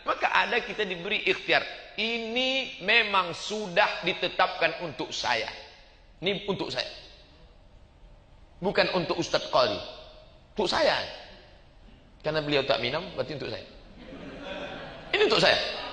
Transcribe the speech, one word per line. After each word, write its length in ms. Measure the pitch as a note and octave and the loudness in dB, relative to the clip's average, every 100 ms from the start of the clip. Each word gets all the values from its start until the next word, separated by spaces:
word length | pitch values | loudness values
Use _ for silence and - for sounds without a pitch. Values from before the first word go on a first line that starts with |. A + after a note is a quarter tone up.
Maka 240 | - - - | -4 0 2
ada 320 | - F#3+ A#3 | 4 4 0
kita 240 | A3+ G3+ | -2 -4
diberi 400 | G#3 F3 F3 G#3+ | -4 -2 -2 -2
ikhtiar. 400 | F#3 F3+ - D#3+ - - - | 2 0 4 2 2 -10 -14
Ini 880 | - A3 A#3 A3+ A#3 C4 C4 B3+ - | -4 -2 -2 -2 0 0 0 -2 -6
memang 560 | F#3 A3+ A3 G3 F3+ D#3+ | 2 4 4 2 0 -4
sudah 640 | - G#3+ G#3 F3 G#3 - | -6 -6 -2 2 2 2
ditetapkan 800 | E3+ F3+ F3 - F#3 - E3 D#3+ | -2 -2 -2 2 2 4 -2 0
untuk 320 | F3 C3 D3+ | -8 -6 -8
saya. 320 | - A2 A#2+ G#2 - - - - - - - | -4 0 0 0 -8 -16 -20 -20 -20 -20 -4
Ini 320 | E3 F#3+ - | -2 -2 -2
untuk 240 | F#3+ - | -4 -2
saya. 160 | - - - - - - - - - - - - - - - - - - - | -4 -6 -8 -18 -20 -20 -20 -20 -20 -20 -20 -20 -20 -20 -20 -20 -20 -20 -4
Bukan 320 | F3+ G3+ F3 F#3 | 0 2 4 2
untuk 240 | E3 F3 | 0 -2
Ustadz 320 | E3 D3+ - | 0 -2 2
Qali. 240 | D3+ A#2+ G2 - - - - - - - - | 4 4 2 -8 -14 -18 -20 -20 -20 -18 -4
Untuk 80 | F#3 | 0
saya. 320 | A3+ D4 C#3 - - - - - - - - - - - - D#3 | 4 4 2 -2 -10 -16 -20 -20 -20 -20 -20 -20 -20 -20 -8 -2
Karena 160 | D#3 | -2
beliau 240 | D3 C#3+ C#3 | 2 2 4
tak 160 | A2+ | 2
minum, 240 | A#2+ D3 F#3+ | 2 -4 -6
berarti 240 | E3 B2+ D3+ | -6 -6 -6
untuk 160 | B2+ | -8
saya. 160 | G#2 - - - - - C3+ C3+ - - C#4+ - - - - - | -8 -12 -18 -20 -20 -16 -14 -14 -12 -12 -10 -10 -12 -12 -14 -2
Ini 160 | F#4+ G#4 | 4 6
untuk 80 | F#3 | 8
saya. 240 | E3+ A2+ - - - | 6 6 2 -4 -8